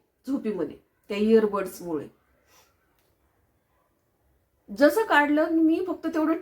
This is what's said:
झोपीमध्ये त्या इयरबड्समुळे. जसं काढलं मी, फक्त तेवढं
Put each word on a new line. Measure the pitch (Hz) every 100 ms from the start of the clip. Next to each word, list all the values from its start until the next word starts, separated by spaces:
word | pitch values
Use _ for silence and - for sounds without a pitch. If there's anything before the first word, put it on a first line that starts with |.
| _ _ -
झोपीमध्ये | 262 220 185 147 - _ _ -
त्या | 208
इयरबड्समुळे. | 214 220 214 196 185 - 175 151 104 _ _ _ _ _ _ _ _ _ _ _ _ _ _ _ _ _ _ _ _ _ _ _ _ _ - 202
जसं | 294 415
काढलं | 415 294 294 294 330
मी, | 330 320 339 370
फक्त | - 320
तेवढं | 311 311 349